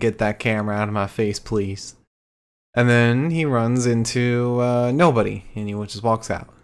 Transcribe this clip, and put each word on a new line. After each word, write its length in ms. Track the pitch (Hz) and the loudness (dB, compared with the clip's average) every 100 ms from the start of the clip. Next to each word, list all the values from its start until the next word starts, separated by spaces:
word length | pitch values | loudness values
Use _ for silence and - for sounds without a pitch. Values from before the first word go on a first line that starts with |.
Get 160 | 117 104 | -2 0
that 220 | 107 107 | -2 -2
camera 360 | 117 107 104 | -2 -2 -2
out 120 | 104 104 | -2 -2
of 80 | |
my 100 | 104 | -2
face, 340 | 98 - 107 104 | -4 -2 -2 -2
please. 560 | - 110 98 98 - - _ _ _ _ _ _ _ | -4 -4 -2 -6 -12 -20 _ _ _ _ _ _ _
And 160 | - 123 | 0 4
then 400 | 120 117 120 151 | 6 4 2 0
he 160 | 165 | 0
runs 400 | 156 123 117 123 | 0 2 2 2
into, 720 | 123 117 113 127 123 120 123 123 | 2 0 0 0 0 0 0 0
uh, 320 | 123 123 123 | 0 0 0
nobody, 540 | 135 170 120 101 104 - | 2 2 4 0 -4 -10
and 140 | - 104 | -10 -8
he 60 | 101 | -8
just 160 | 104 104 | -8 -4
walks 300 | 113 110 - | -2 -2 -2
out. 180 | 85 85 - | -8 -8 -20